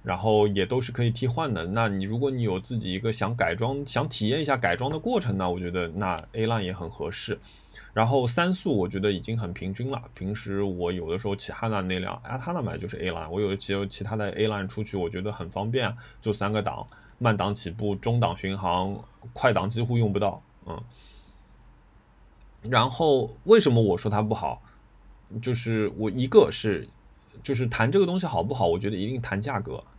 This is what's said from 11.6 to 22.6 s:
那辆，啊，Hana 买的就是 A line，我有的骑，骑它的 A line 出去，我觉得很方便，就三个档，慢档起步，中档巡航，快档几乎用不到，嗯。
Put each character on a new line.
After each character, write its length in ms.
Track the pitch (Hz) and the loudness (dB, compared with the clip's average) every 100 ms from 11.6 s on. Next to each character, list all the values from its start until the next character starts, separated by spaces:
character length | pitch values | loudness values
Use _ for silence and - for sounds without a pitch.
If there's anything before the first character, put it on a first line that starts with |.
| 113 104 | -2 0
那 160 | 92 92 | 0 -2
辆， 140 | 92 - | -2 -6
啊， 140 | - 127 | -8 -8
Hana 240 | 123 175 | -4 -4
买 120 | 113 | -4
的 40 | 80 | -4
就 100 | - | -6
是 100 | - | -4
A 120 | 90 | -4
line， 180 | 82 80 | -4 -4
我 120 | 92 | -2
有 80 | 101 | 0
的 80 | 98 | -2
骑， 160 | - 98 98 | -2 -2 -2
骑 160 | - | -6
它 120 | 101 110 | -6 -4
的 140 | 101 | -2
A 160 | - 110 | 0 0
line 200 | 104 95 | 0 -4
出 160 | - | -6
去， 120 | 104 101 | -4 -4
我 140 | 85 | -4
觉 120 | 90 | -4
得 100 | 101 | -6
很 180 | 107 87 | -6 -8
方 220 | 92 104 | -6 -2
便， 240 | 127 107 117 - - | 0 -2 -4 -12 -6
就 100 | 110 | -4
三 200 | 101 101 | -2 0
个 100 | 107 | 0
档， 240 | 101 65 - - - - | -2 -4 -8 -16 -20 -2
慢 180 | 117 101 | 2 2
档 200 | 95 101 | 0 -2
起 140 | 87 | -6
步， 260 | 104 104 98 | -4 -4 -2
中 240 | 117 120 | 0 2
档 180 | 92 90 | 2 0
巡 200 | 98 98 | -4 -2
航， 460 | 95 90 95 101 - - - | 0 0 0 -6 -12 -20 -18
快 180 | - 127 | 0 2
档 180 | 104 98 | 4 0
几 120 | 117 | 0
乎 160 | 120 120 | 0 2
用 160 | 107 | 2
不 60 | 98 | 2
到， 240 | 101 - - _ - | 0 -2 -10 _ -12
嗯。 160 | 82 120 - - - - - - - - - - - _ - - - - - | -12 -12 -20 -20 -20 -20 -20 -20 -20 -20 -20 -20 -20 _ -20 -20 -20 -20 -12